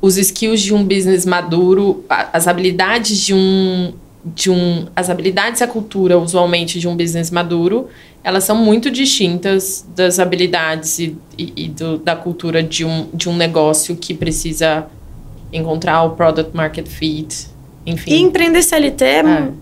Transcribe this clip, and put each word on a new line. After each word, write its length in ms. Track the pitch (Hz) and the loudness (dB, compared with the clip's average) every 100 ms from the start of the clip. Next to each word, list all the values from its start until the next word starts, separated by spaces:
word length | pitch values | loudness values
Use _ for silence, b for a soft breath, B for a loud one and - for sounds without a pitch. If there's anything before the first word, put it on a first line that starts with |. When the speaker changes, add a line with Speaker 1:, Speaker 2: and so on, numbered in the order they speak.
Speaker 1:
os 160 | 196 185 | 4 2
skills 420 | 196 - 220 220 | 0 0 0 0
de 140 | 196 | 2
um 100 | 208 | 2
business 420 | 196 196 185 190 180 | 2 2 4 2 2
maduro, 760 | 180 170 165 180 190 196 - - | 0 0 2 4 4 4 0 0
a, 180 | 131 - | -2 0
as 120 | 165 165 | 0 0
habilidades 720 | 175 185 180 185 233 220 208 | 2 0 0 0 0 0 -2
de 140 | 196 | 2
um, 600 | 196 190 190 190 185 180 - - - 170 | 2 4 2 2 0 -4 -6 -20 -16 -14
de 260 | 165 190 | -6 0
um, 340 | 180 175 170 - | 2 2 -2 -4
as 160 | - 180 | -4 -2
habilidades 520 | 180 165 190 208 233 | 0 0 0 0 0
e 20 | |
a 40 | 240 | -2
cultura, 520 | 226 214 196 185 175 | -2 -6 0 4 4
usualmente, 580 | 165 180 175 175 170 175 | 4 2 2 2 -2 -4
de 120 | 170 | -4
um 80 | 170 | -2
business 340 | 170 165 165 | -2 -2 -2
maduro, 560 | 175 170 170 170 220 - B B B | -2 -2 0 0 0 -4 B B B
elas 220 | - 185 | -2 -2
são 140 | 185 214 | 0 2
muito 340 | 220 220 254 | 4 4 2
distintas 920 | 240 269 - 190 175 190 196 190 - - - | 0 0 2 0 0 0 0 -2 -8 -12 0
das 240 | 185 180 | 2 2
habilidades 800 | 180 175 180 180 160 160 156 - | 0 2 0 0 -2 -4 -6 -4
e, 160 | 165 160 - - | -6 -8 -16 -12
e, 160 | 175 - | -12 -8
e 120 | 165 | -10
do, 280 | 151 165 156 | -8 -6 -4
da 200 | 170 165 | -2 -4
cultura 440 | 175 170 170 165 | -4 -6 -2 0
de 220 | 160 - | 0 -4
um, 240 | 160 160 156 | -4 -4 -6
de 160 | 170 175 | -6 -4
um 60 | 170 | 0
negócio 580 | 165 165 151 156 - 170 | 0 2 2 2 -2 -6
que 180 | - | -8
precisa 760 | 160 165 156 170 156 160 156 156 - - - - - - | -6 -4 -4 -4 -2 0 0 -6 -16 -20 -18 -18 -18 -12
encontrar 500 | 160 160 160 165 160 | -6 -4 -2 0 2
o 60 | 165 | 2
product 420 | 165 165 156 160 | 2 0 2 -2
market 320 | 170 156 156 160 | -4 -4 -4 -12
fit, 600 | - 160 156 156 - - - - - - | -6 -4 -4 -8 -12 -14 -20 -20 -18 -8
enfim. 260 | 170 - | -8 0
Speaker 2:
E 80 | 311 | 4
empreender 400 | 359 - 339 330 | 4 4 2 4
C 140 | 339 320 | 2 2
L 160 | 285 | 0
T 140 | - 262 | 2 2
é 180 | 285 311 156 135 139 | 4 4 2 0 -6